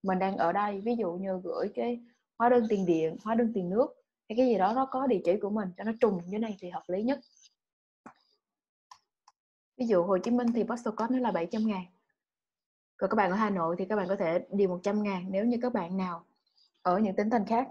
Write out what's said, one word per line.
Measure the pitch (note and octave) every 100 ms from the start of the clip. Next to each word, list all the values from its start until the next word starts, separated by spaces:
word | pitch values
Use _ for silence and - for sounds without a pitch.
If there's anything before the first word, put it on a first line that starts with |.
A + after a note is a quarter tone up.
mình | F#3+ F#3
đang | F#3+ G3
ở | E3
đây. | F#3+ G#3 G3
Ví | A3 A#3+
dụ | F#3+
như | F3 F#3+ F#3
gửi | F#3 - G3
cái | A3+ A#3 A#3+ - _ _ -
hóa | A#3
đơn | B3 A3
tiền | G3+ F3+
điện, | E3 D#3+ -
hóa | G#3+
đơn | A3+ A#3
tiền | G#3+ F3
nước | G3+ D4 - _ _ -
hay | A3
cái | B3+
gì | G3+
đó | F#3
nó | B3 C4
có | C4 C4+
địa | G3+
chỉ | - A#3+
của | G3+
mình | G#3+ F#3+ F3
cho |
nó | G#3 A3+
trùng | A3+ F#3 F3
với | G#3
này | A3+ G3
thì | F3+
hợp | E3+ -
lý | F#3
nhất. | A#3 C#4 - _ - _ _ _ _ _ - - _ _ _ _ _ _ _ - _ _ _ _ _ _ _ -
Ví | A#3+
dụ | F#3
Hồ | F3 F#3+
Chí | G#3
Minh | A#3+ A#3+
thì | A#3
postal | G#3 A#3+ A3+
code | A3 A3+
nó | B3+
là | A#3+
bảy | F#3 E3+
trăm | A3 A3
ngàn. | F#3+ F3+ _ _ _ _ _ _ _ _ _ _ -
Còn | F#3+
các |
bạn | A3 F#3+
ở | G3
Hà | G#3+
Nội | G3 E3 F3
thì | F#3+
các | G#3+
bạn | F3+
có | G3+
thể | E3+ F3 -
điền | G3+ F#3+
một | F3+
trăm | G3+ G#3
ngàn. | G#3 F#3 F#3
Nếu | F#3+
như | A#3 A#3+
các | B3
bạn | A#3 E3+ F#3+
nào | F#3 E3+ - _ _ _ _ _
ở | F3+ F3+
những | G#3+ F#3
tỉnh | G#3+
thành | A#3 G3
khác | A3+ C4+